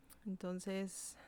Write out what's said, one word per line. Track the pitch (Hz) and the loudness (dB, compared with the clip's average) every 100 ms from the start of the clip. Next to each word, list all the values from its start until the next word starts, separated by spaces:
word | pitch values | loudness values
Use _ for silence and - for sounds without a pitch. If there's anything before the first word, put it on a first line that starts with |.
| - - 208 | -20 -8 -2
Entonces, | 190 180 185 190 190 196 - - - | 0 2 0 2 4 2 0 -4 -6